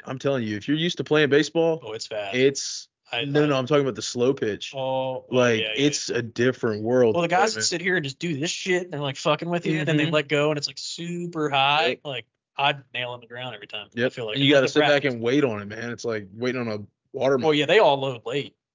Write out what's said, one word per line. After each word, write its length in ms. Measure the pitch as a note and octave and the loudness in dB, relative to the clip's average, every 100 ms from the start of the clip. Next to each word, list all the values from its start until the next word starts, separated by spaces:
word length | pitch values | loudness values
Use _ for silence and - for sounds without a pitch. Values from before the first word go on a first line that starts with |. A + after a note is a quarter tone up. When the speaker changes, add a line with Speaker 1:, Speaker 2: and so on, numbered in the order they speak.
Speaker 1:
I'm 140 | - C3 | -12 -6
telling 260 | C#3+ C#3 A2 | -2 -2 -2
you, 100 | G#2 | -4
if 100 | G2+ | -2
you're 100 | D3+ | -2
used 200 | E3+ - | -2 -4
to 60 | |
playing 260 | C3+ D3+ D3 | 0 2 4
baseball, 500 | C#3+ D3 E3 E3 D#3+ | 4 4 0 0 0
Speaker 2:
Oh, 100 | A#2 | -6
it's 140 | A2 - | -10 -8
fast. 280 | G#2+ G2+ B2 | -8 -4 2
Speaker 1:
it's, 520 | C3+ C#3 - - - _ _ | 2 2 -6 -10 -14 _ _
Speaker 2:
I, 140 | A#2+ C#3+ | -6 -2
Speaker 1:
no, 180 | C#3+ | 2
Speaker 2:
I 40 | D3+ | 2
Speaker 1:
no, 80 | C3+ | 2
I'm 100 | B2+ | 2
talking 140 | D3 | 2
about 100 | C3+ G#2+ | 2 -2
the 60 | |
slow 320 | - B2 B2 | -6 0 0
pitch. 380 | C#3 A2+ G2+ - C#3 | 2 -2 -4 -8 -8
Speaker 2:
Oh, 40 | |
oh, 460 | C3 C3 C3 B2+ - | -4 -4 -4 -6 -2
Speaker 1:
Like, 300 | B2+ B2 A2+ | 2 4 2
Speaker 2:
yeah, 60 | G#2+ A2 | 0 0
yeah. 100 | C#3+ | 0
Speaker 1:
it's 240 | C#3+ - | 0 -4
a 140 | A#2 | -4
different 580 | A#2+ - B2 B2+ A#2+ G#2+ | -4 0 0 0 -2 -2
world. 300 | G#2+ B2+ A#2+ | 0 4 4
Speaker 2:
Well, 80 | E3+ | 4
the 60 | E3+ | 2
guys 260 | F3 G#3+ | 2 2
Speaker 1:
man. 60 | G#3+ | 0
Speaker 2:
that 60 | A2 | -2
sit 160 | F3 | -2
here 140 | F#3 F3+ | -2 -2
and 60 | |
just 140 | C#3 C3+ | -2 -6
do 220 | F3 C#3+ | -6 -4
this 100 | E3+ | -4
shit 400 | - F#3+ F3+ F3+ | -4 -2 -2 -2
and, 80 | D3+ | -6
like, 160 | C#3+ C3 | -6 -2
fucking 300 | E3 D3+ E3+ | 0 0 0
with 180 | F3 E3 | -2 0
you, 100 | D#3 | -2
and 80 | D3+ | 2
then 100 | D3+ | 2
they 80 | D3+ | 2
Speaker 1:
Mm-hmm. 80 | D#3 | 0
Speaker 2:
let 120 | C#3+ | 0
go, 220 | D3 D3 | 2 2
and 80 | D3 | 0
it's, 80 | C#3+ | -4
like, 120 | C3+ | -8
super 680 | - - E3+ F3 F3 E3 D3+ | -12 -10 -8 -8 -6 -4 -2
high. 360 | C#3 C#3 D3 E3+ | 2 2 2 0
Speaker 1:
Yep. 100 | - | -2
Speaker 2:
Like, 220 | D3+ B2+ - _ _ - | -8 -10 -10 _ _ -2
I'd 260 | C#3+ D3 - | 0 0 -6
nail 180 | A#2+ B2 | -8 -8
on 100 | B2 | -10
the 60 | A#2 | -14
ground 280 | A#2+ B2+ A2 | -12 -12 -12
every 120 | G#2 | -14
time. 200 | G#2+ G#2 A#2 | -16 -10 -2
I 60 | |
Speaker 1:
Yep. 120 | A#2 | -2
Speaker 2:
feel 120 | - A2+ | -2 -6
like 100 | A2 | 0
Speaker 1:
And 80 | |
you 80 | C#3 | 4
Speaker 2:
I 60 | C#3+ | 6
Speaker 1:
gotta 40 | |
Speaker 2:
have 40 | B2+ | 6
to 60 | |
Speaker 1:
sit 60 | D3+ | 4
back 80 | D3 | 4
Speaker 2:
practice. 240 | C#3+ C3+ | 4 2
Speaker 1:
and 100 | A#2+ | -2
wait 200 | A2+ C#3 C#3 | 0 2 2
on 160 | G#2+ | 0
it, 40 | G2+ | -6
man. 240 | G#2+ A#2 | -10 -10
It's 120 | A#2 | -8
like 240 | A#2+ A2 G2 | -6 -6 -8
waiting 260 | G2+ B2 B2+ | -8 -4 -4
on 80 | A#2 | -4
a 120 | G#2+ G2+ _ _ | -6 -10 _ _
watermelon. 340 | - C3 C3+ D#3 | -2 2 4 4
Speaker 2:
Well, 60 | |
yeah, 120 | D3 C#3+ | 4 6
they 120 | G3 | 6
all 180 | F3+ C#3 | 6 4
load 260 | C3+ A#2+ A2+ | 0 -6 -6
late. 280 | C#3+ A2+ _ _ | -6 -6 _ _